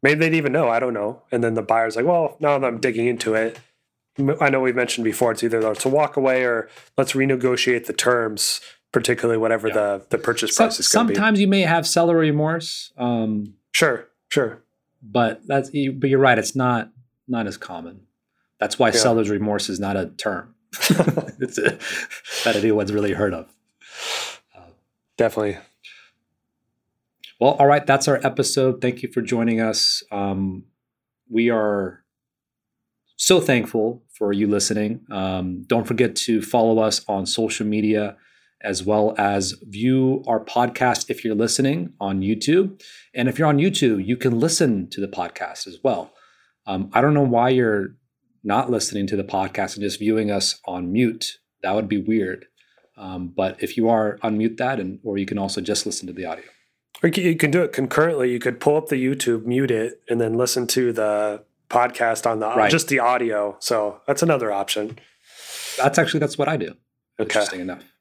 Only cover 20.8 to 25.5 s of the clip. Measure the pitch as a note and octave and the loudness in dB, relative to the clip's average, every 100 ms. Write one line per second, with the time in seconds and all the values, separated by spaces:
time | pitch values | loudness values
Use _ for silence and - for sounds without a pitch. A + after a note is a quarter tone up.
20.8 | - - E3+ - - - B2+ - - - | 0 2 2 0 -6 -8 -6 0 -2 -2
21.8 | - - - - - - A#2 G#2+ A2 G#2+ | -10 -8 -10 -14 -10 -4 0 2 2 2
22.8 | G2+ G#2 G#2 F2+ G2+ E2+ E2+ _ _ _ | 0 -2 -2 0 -2 -2 -12 _ _ _
23.8 | - - - - - - _ - F2 _ | -20 -12 -8 -8 -8 -14 _ -20 -20 _
24.8 | _ _ _ - A#2 - G#2 | _ _ _ 0 0 0 -4